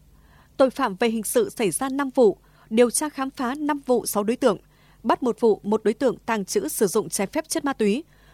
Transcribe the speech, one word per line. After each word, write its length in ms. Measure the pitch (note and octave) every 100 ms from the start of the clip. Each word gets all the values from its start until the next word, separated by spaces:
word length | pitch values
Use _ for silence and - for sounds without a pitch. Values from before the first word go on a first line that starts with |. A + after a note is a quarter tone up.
| _ - - - _ -
tội 140 | C4
phạm 240 | - A#3+
về 140 | F#3 A#3
hình 140 | A3
sự 280 | G3+ A#3+ G3
xảy 200 | - G3+
ra 180 | - C4+
năm 220 | C4+ C4+
vụ, 240 | C4 G#3+ - _ _ -
điều 200 | A3+ A#3+
tra 180 | - D4+
khám 220 | - C4+
phá 240 | - A#3+
năm 260 | D4 D4 D4 B3+
vụ 200 | A#3 -
sáu 180 | G#3
đối 120 | G#3 B3+
tượng, 220 | B3+ F3+ _ _ _ _
bắt 200 | A3+ A#3
một 180 | B3 -
vụ 200 | A3+ F#3+
một 220 | G3+ A3
đối 100 | G3+
tượng 220 | A#3 B3+ - -
tàng 180 | A3
trữ 240 | F#3 - D4+
sử 180 | - G3+
dụng 220 | G#3+ E3
trái 180 | - F#3+
phép 220 | D#4 -
chất 160 | E4
ma 80 | C#4+
túy, 320 | B3+ G#3 B3 - _ -